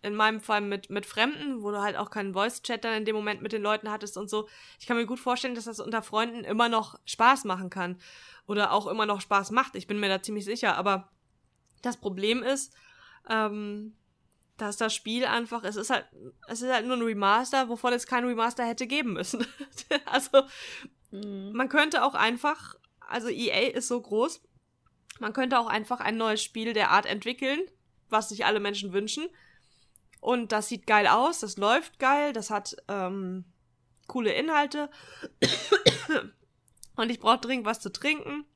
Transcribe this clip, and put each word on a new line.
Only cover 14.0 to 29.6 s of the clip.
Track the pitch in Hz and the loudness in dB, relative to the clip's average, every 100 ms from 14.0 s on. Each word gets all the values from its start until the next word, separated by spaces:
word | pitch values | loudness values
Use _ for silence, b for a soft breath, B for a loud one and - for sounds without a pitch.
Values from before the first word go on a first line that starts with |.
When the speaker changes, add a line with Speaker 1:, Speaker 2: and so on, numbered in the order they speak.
| _ _ _ _ _ - | _ _ _ _ _ -10
Speaker 1:
dass | 214 208 | -8 -2
das | 220 | -2
Spiel | - - 233 247 | -2 -4 -2 0
einfach, | 233 233 233 | 0 -2 -6
es | 208 208 | -6 -6
ist | 233 | -2
halt, | 247 - - 117 - - | -2 -2 -18 -20 -20 -12
es | 226 | -6
ist | 247 | 0
halt | 247 233 | 0 0
nur | 254 | 0
ein | |
Remaster, | 233 202 202 214 254 269 247 | 0 2 4 4 4 0 0
wovon | 233 247 | 0 0
es | 240 - | 0 0
kein | 254 | 0
Remaster | 247 233 233 240 | 0 0 0 0
hätte | 233 233 247 | -4 -4 -2
geben | 285 247 | -2 -2
müssen. | 180 175 247 240 - 277 - | -4 2 2 2 -2 -14 -14
<laughs> | - 285 - | 0 0 2
Also, | 262 262 277 269 B B B B _ _ | 0 8 6 6 B B B B _ _
Speaker 2:
Mhm. | 196 208 196 196 | -12 -10 -10 -8
Speaker 1:
man | 220 262 | -2 2
könnte | 277 302 302 | 4 4 4
auch | 247 | 2
einfach, | 269 220 240 294 - - - _ _ | 2 0 2 -2 -2 -8 -20 _ _
also | - 240 233 | -8 -6 -4
E | 196 233 | -2 0
A | - 247 | 2 0
ist | - - | -2 -4
so | 240 | -4
groß, | 233 208 277 - _ _ _ _ _ _ _ - | -2 0 0 -2 _ _ _ _ _ _ _ -10
man | 214 | -6
könnte | 220 262 254 | -2 2 2
auch | 226 | 2
einfach | 214 214 240 | -2 -2 -2
ein | - 220 | -2 0
neues | 226 214 | 0 0
Spiel | - 226 220 | -2 -4 -2
der | 220 196 | 2 4
Art | 185 - | 4 4
entwickeln, | 208 220 254 262 294 370 _ _ _ _ | -4 -4 -2 -2 -2 -4 _ _ _ _
was | 214 214 | 0 0
sich | 208 - | -2 0
alle | 214 | 2
Menschen | 202 202 196 | 0 -4 -2
wünschen. | 190 214 302 330 b b b | -2 -2 -4 -6 b b b